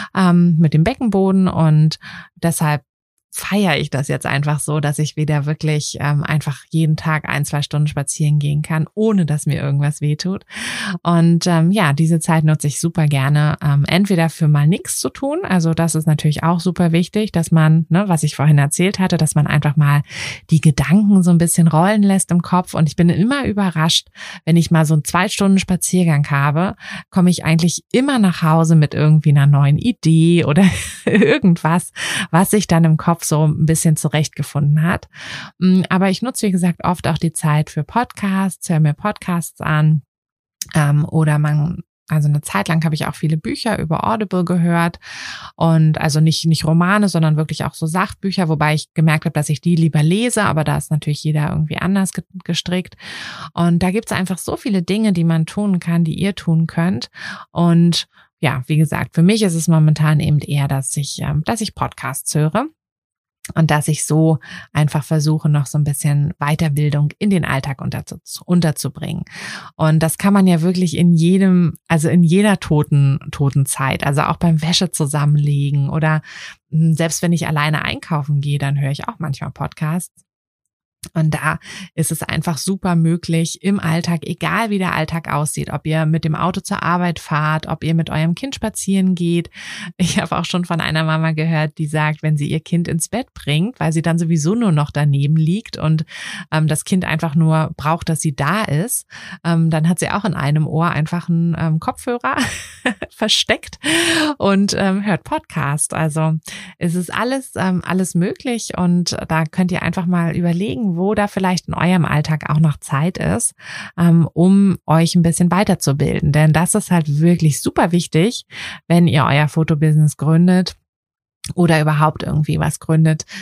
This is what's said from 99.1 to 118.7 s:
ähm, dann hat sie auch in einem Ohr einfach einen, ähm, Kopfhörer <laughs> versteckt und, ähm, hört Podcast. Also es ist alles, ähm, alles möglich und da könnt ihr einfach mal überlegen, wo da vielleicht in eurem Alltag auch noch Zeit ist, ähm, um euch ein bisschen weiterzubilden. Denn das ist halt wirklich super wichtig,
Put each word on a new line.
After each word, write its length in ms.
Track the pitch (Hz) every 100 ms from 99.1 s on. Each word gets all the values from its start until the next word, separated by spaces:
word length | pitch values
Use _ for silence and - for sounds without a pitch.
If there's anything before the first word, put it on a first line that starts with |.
| - - 180
ähm, 260 | 165 165 165
dann 180 | 160 165
hat 100 | 175
sie 120 | -
auch 140 | 202
in 100 | 196
einem 320 | - 139 156 151
Ohr 240 | 156 170
einfach 380 | 143 156 175 -
einen, 280 | 165 170 160
ähm, 220 | 165 160
Kopfhörer 560 | - - - 240 262 285 233 - -
<laughs> 360 | - 247 - -
versteckt 680 | - 220 - - 254 - - 302 330 339 330 302 277
und, 360 | 196 196 202 -
ähm, 260 | 196 196
hört 200 | 208 165
Podcast. 720 | - 311 - 160 139 151 -
Also 400 | - 160 160 160 160 - - 180 -
es 160 | 170
ist 180 | 180 175
alles, 400 | - 240 269 - -
ähm, 260 | 185 180
alles 300 | - 185 185
möglich 640 | 170 196 370 269 233 - -
und 400 | 175 175 170 - -
da 160 | 160
könnt 280 | 156 - 180
ihr 100 | 180
einfach 240 | 170 185 175
mal 300 | 175 165 -
überlegen, 600 | 170 170 220 269 202 170
wo 180 | 196
da 140 | 208 202
vielleicht 400 | 196 185 180 -
in 60 |
eurem 300 | - 175 180
Alltag 460 | - 147 156 151 -
auch 100 | 151
noch 180 | 160 -
Zeit 400 | - 139 170 -
ist, 360 | - 214 - - - - - -
ähm, 320 | 170 165 -
um 460 | 156 180 196 196 - -
euch 280 | 160 165
ein 80 | 175
bisschen 280 | 165 - 175
weiterzubilden. 800 | 180 220 170 147 143 135 - 151
Denn 200 | 151 156
das 220 | 156 175
ist 160 | 214 -
halt 300 | 175 151 147
wirklich 400 | 170 175 156 131
super 320 | - - 185
wichtig, 540 | 175 - 156 214 - - - -